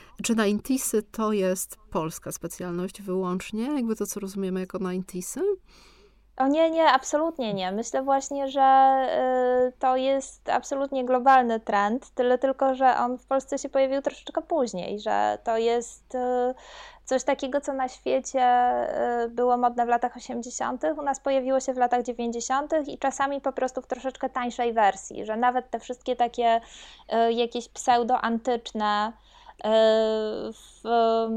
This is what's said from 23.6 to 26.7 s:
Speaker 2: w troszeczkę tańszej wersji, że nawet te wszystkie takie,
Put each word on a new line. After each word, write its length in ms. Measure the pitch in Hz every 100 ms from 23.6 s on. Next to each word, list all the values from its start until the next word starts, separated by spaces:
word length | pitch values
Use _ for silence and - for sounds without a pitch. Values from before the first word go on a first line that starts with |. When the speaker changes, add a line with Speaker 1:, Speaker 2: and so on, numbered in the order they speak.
| 262 -
Speaker 2:
w 40 | -
troszeczkę 440 | 254 262 - 262
tańszej 420 | 262 240 233 240
wersji, 540 | 226 202 190 - - 208
że 100 | 220
nawet 340 | 247 247 247
te 100 | 226
wszystkie 360 | - 247 - 247
takie, 440 | 240 240 233 226 233